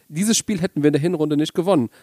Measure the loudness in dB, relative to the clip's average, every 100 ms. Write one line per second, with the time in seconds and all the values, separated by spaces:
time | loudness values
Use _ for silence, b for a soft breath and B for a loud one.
0 | b -4 0 0 -2 -4 -4 0 2 2
1 | 0 0 0 0 -2 -2 0 2 0 b